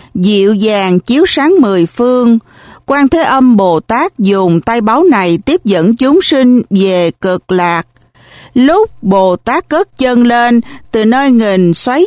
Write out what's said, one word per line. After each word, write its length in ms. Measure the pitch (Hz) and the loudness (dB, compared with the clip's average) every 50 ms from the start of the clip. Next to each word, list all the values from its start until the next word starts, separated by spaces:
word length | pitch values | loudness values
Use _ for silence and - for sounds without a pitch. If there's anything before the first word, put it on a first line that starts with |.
| - _ - | -14 _ -6
dịu 380 | 180 180 202 214 202 190 202 220 | -2 -2 0 2 2 2 2 0
dàng 460 | 202 202 214 214 202 196 185 180 180 | 0 -2 -2 -2 -2 0 0 0 -2
chiếu 260 | - - 233 285 349 - | 0 -2 0 0 0 0
sáng 280 | - 302 277 311 381 381 | 0 0 0 2 2 2
mười 260 | 262 208 196 180 170 | 2 2 0 0 -2
phương. 540 | 170 - - 240 247 254 247 247 233 233 226 - _ - - - - - - _ | -2 -2 -2 -2 0 0 0 2 2 0 0 -2 _ -18 -20 -20 -20 -20 -14 _
Quan 220 | - 277 285 285 262 | -4 0 0 2 2
Thế 140 | - 330 | 2 0
Âm 360 | 320 - 262 269 262 254 240 202 | 0 0 0 2 2 2 2 2
Bồ 220 | 196 185 170 156 | 2 2 0 -2
Tát 400 | - - 220 247 311 381 - - | -2 -4 -4 -4 -4 -4 -4 -4
dùng 420 | 202 190 196 196 190 180 170 165 | -2 0 0 0 0 0 0 0
tay 200 | - - 226 240 | -2 -2 -2 -2
báu 220 | 214 214 226 277 349 | 0 0 0 2 2
này 340 | 370 277 208 185 175 170 175 - | 2 2 2 0 0 -2 -2 -2
tiếp 200 | - 294 359 - | -2 -4 -2 -2
dẫn 300 | 220 196 170 160 196 233 | -2 0 0 0 0 0
chúng 260 | 233 262 262 285 381 | 0 0 0 2 0
sinh 400 | 370 - 320 269 262 247 247 247 - - | 0 0 0 2 2 2 2 0 0 -2
về 420 | 202 190 190 190 185 180 175 170 | -2 0 0 0 0 0 -2 -2
cực 400 | 165 - - 190 185 175 - - | -4 -4 -4 -4 -4 -4 -4 -4
lạc. 360 | 185 185 175 175 170 165 - - _ _ _ _ _ _ _ - - - - - _ | -4 -2 -2 -2 -2 -4 -6 -10 _ _ _ _ _ _ _ -20 -20 -20 -20 -6 _
Lúc 500 | 254 254 277 330 392 440 440 - - - | 0 2 2 2 2 0 -2 -4 -6 -4
Bồ 320 | 190 190 196 190 185 180 | -2 0 2 2 0 -2
Tát 340 | - - - 247 320 349 _ | -2 -4 -4 -4 -4 -4 _
cất 280 | 294 320 381 - _ - | -4 -4 -4 -4 _ -4
chân 260 | 262 254 247 240 240 | -4 0 0 2 2
lên, 380 | 240 240 240 240 240 240 233 233 - - - - - | 2 2 0 0 0 -2 -2 -4 -6 -14 -20 -12 -6
từ 140 | - 220 214 | -4 -2 0
nơi 260 | 220 240 262 277 269 | 0 0 0 0 2
nghìn 420 | 254 233 220 208 196 185 185 175 165 | 2 2 0 0 0 0 0 0 0
xoáy 320 | - - 247 247 294 359 | -2 -2 -2 -2 -2 -2